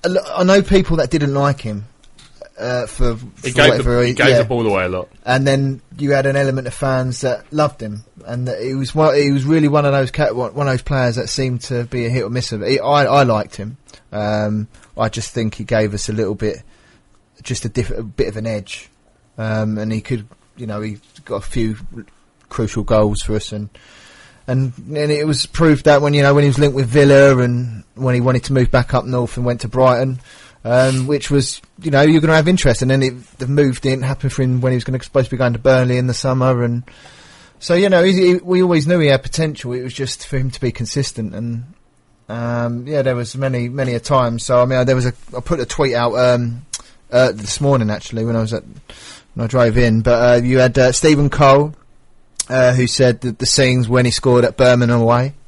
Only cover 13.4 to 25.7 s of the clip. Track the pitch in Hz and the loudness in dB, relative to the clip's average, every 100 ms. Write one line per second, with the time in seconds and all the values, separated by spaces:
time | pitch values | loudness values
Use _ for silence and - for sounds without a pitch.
13.4 | 104 - 104 127 _ - _ 104 104 107 | -2 -10 -14 -14 _ -20 _ -6 -4 -2
14.4 | 107 107 110 - _ - 110 - 110 - | -2 -4 -6 -12 _ -6 -4 -4 -8 -4
15.4 | 110 - 98 113 107 101 - 107 104 104 | -6 -6 -4 0 0 -4 -6 -4 -4 -4
16.4 | 107 90 - _ _ _ _ _ _ _ | -6 -6 -14 _ _ _ _ _ _ _
17.4 | - 127 117 117 117 - 113 - - 107 | -10 -8 -6 -6 -4 -6 -8 -4 -4 -4
18.4 | 110 107 95 - - _ _ _ _ - | -6 -8 -10 -16 -18 _ _ _ _ -10
19.4 | 110 110 110 107 107 110 - 123 107 _ | -6 -2 -2 -4 -4 -6 -6 -8 -8 _
20.4 | _ _ 117 104 107 104 _ _ - 113 | _ _ -12 -8 -10 -12 _ _ -8 -8
21.4 | - - 113 107 - - 107 _ _ _ | -6 -4 -4 -4 -12 -16 -20 _ _ _
22.4 | _ - 110 - 104 110 107 104 - 107 | _ -6 -6 -4 0 2 2 -2 -4 -6
23.4 | - 107 104 _ _ - - - - _ | -6 -12 -12 _ _ -20 -20 -20 -20 _
24.4 | - 131 135 120 - 147 147 151 151 143 | -6 -4 -4 -6 -10 -6 -2 -2 -2 -4
25.4 | - - 165 | -4 0 4